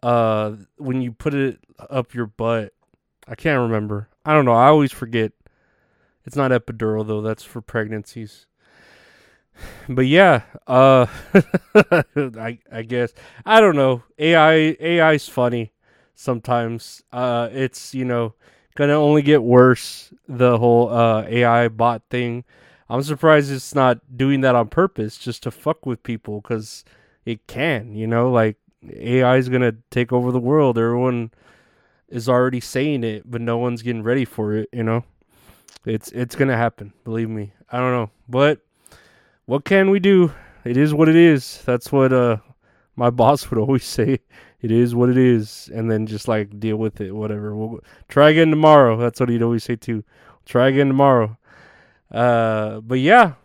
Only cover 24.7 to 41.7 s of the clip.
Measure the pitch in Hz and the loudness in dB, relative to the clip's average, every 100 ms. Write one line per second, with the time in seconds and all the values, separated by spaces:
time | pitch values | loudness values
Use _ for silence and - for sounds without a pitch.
24.7 | - 190 - 107 - - 117 - - - | -2 -2 -2 -10 -10 -14 -10 -12 -10 -8
25.7 | 156 - 120 - 113 - 104 - 113 110 | -8 -8 -10 -10 -12 -10 -14 -8 -10 -10
26.7 | - _ _ _ _ - 113 _ 127 151 | -20 _ _ _ _ -12 -12 _ -6 -4
27.7 | 131 113 107 110 117 123 123 110 107 _ | -4 -8 -10 -4 -2 0 0 0 -2 _
28.7 | _ - - - 123 127 127 127 127 123 | _ -20 -14 -4 0 2 2 0 0 0
29.7 | 113 _ - 117 123 123 127 120 151 139 | -4 _ -6 -2 -2 -2 -2 0 2 2
30.7 | 113 117 120 127 120 113 _ _ _ _ | 2 0 0 -2 -4 -8 _ _ _ _
31.7 | _ _ _ _ 120 113 123 127 127 - | _ _ _ _ -10 -2 0 0 -2 -6
32.7 | 135 147 143 117 107 120 117 117 117 123 | -4 -2 -2 -4 -8 -10 -10 -4 -4 -4
33.7 | 120 117 117 110 131 123 - 107 107 107 | -6 -6 -6 -2 -2 -4 -6 -6 -4 -6
34.7 | 123 113 113 120 _ _ _ _ _ _ | -6 -4 -4 -6 _ _ _ _ _ _
35.7 | - - 110 - - 123 - 135 120 117 | -16 -8 -8 -8 -10 -10 -2 -2 0 -2
36.7 | - 104 _ - 113 113 110 101 _ _ | -6 -20 _ -10 -8 -6 -8 -12 _ _
37.7 | 123 127 123 107 _ _ 123 143 151 _ | -6 -4 -4 -6 _ _ 0 0 0 _
38.7 | _ _ _ _ _ _ _ - 135 - | _ _ _ _ _ _ _ -6 -6 0
39.7 | 196 190 196 190 190 170 - - _ - | 2 2 2 4 4 4 0 -20 _ -4
40.7 | 123 151 151 160 160 170 147 - - - | 0 0 4 4 6 6 4 -2 -14 -4